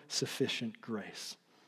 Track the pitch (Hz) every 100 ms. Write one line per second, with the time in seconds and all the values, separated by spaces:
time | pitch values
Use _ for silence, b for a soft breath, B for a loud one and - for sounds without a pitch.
0 | B - 131 - 123 - 117 - - 110
1 | 95 - - - b b